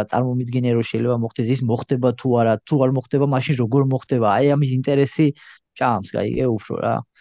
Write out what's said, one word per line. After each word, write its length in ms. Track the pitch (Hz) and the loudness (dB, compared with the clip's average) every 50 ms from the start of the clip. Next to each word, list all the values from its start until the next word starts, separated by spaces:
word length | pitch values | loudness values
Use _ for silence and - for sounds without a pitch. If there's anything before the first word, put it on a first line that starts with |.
| 104 | 0
წარმომიდგენია, 640 | - - - 127 127 123 127 127 120 120 127 123 123 120 117 | 0 -2 -2 -2 0 -2 -4 -4 -2 -2 -2 0 0 0 0
რომ 80 | 113 | 0
შეიძლება 320 | - - 113 117 120 123 117 117 | -2 -2 -2 0 0 0 -2 -2
მოხდეს, 220 | 113 - - 120 110 | -4 -4 -4 -2 -2
ის 120 | 131 127 127 | -2 -2 0
მოხდება 440 | 117 113 113 - - 139 123 123 127 120 - | -2 -2 -2 -2 -2 -2 0 0 0 0 0
თუ 60 | - 131 120 120 | -2 0 2 2
არა, 160 | 117 113 110 107 | 4 2 2 0
თუ 140 | - - 160 143 131 | -2 -2 0 2 2
არ 60 | 131 135 | 2 0
მოხდება, 320 | 131 - - - 139 143 143 135 | -2 -4 -2 -2 0 0 2 0
მაშინ 220 | 131 123 - 156 123 123 | -2 0 -2 -2 0 0
როგორ 160 | 107 113 143 135 135 | 0 2 2 2 2
მოხდება, 380 | 135 127 - - 135 123 113 104 | 0 -2 -2 -2 -2 0 2 2
აი, 160 | 98 110 135 143 143 | 2 4 2 2 2
ამის 180 | 143 147 131 127 127 | 2 2 0 0 -2
ინტერესი 480 | 131 - 143 139 139 139 - - 160 147 143 _ - - - - _ _ _ | 0 0 2 2 2 0 2 2 0 0 0 _ -12 -20 -20 -20 _ _ _
ჭამს, 360 | - 131 127 117 98 95 - - | -2 0 0 0 -2 -4 -6 -6
გაიგე, 320 | - 101 107 120 120 131 | -4 -4 -2 -2 -2 0
უფრო 280 | 127 113 104 - - - - - | 0 -2 -2 -4 -8 -8 -6 -4
რა. 100 | 113 117 - 117 _ _ _ | -2 -4 -4 -6 _ _ _